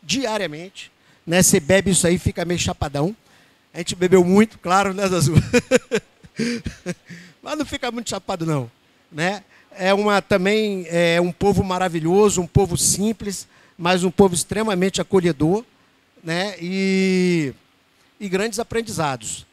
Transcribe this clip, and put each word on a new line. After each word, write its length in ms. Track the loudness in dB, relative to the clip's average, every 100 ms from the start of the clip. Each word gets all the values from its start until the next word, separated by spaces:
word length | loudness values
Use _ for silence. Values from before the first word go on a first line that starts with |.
| -6
diariamente, 840 | -6 -4 -4 -6 -10 -16 -18 -20 _ _ _ -2
né? 160 | 2
Você 180 | 4 4
bebe 320 | 4 2 2
isso 140 | 0 2
aí, 120 | 0
fica 280 | -2 -4 -6
meio 140 | -4
chapadão. 560 | -4 -4 -6 -2 -4 -4 _ _ _ _ _
A 60 | -14
gente 160 | -10 -2
bebeu 280 | 4 6
muito, 360 | 6 6 4 0
claro, 340 | 0 2 2
né, 140 | -2 -2
Zazu? 260 | 2 4 4 4 0 2 -4 -2 -8 -8 _ -20 -6
<laughs> 1000 | -6 -4 -10 -14 -14 -14 _ -20 -20 _
Mas 160 | -12 -8
não 80 | -6
fica 260 | -6 -8
muito 180 | -8 -8
chapado, 360 | -10 -8 -6 -2
não, 260 | -2 -4 _ _ _ _
né? 320 | -6 -4 -4 _ _ _ -6
É 160 | 0
uma, 280 | 2 2 0
também 640 | 0 0 2 0 0 -4 -4
é 320 | 0 2 2
um 120 | 0
povo 320 | 0 0 2
maravilhoso, 760 | 0 0 -2 -2 2 4 4 2
um 80 | 0
povo 300 | 2 2 0
simples, 680 | -2 0 -2 -4 -8 -10 -14 _ _ _
mas 280 | -2 0 0
um 60 |
povo 220 | 4 4
extremamente 680 | 4 -4 -4 -2 0 0 -2
acolhedor, 640 | 0 2 2 0 0 0 -4 _ _ _ _ _
né? 320 | -8 -6 -6 -8
E, 920 | -6 -2 0 2 2 2 2 0 -2 -8 _ _ _ _ _ _
e 100 | -6
grandes 300 | -4 -4 -6
aprendizados 840 | -6 -6 -6 -4 -4 -4 -10 -14 -16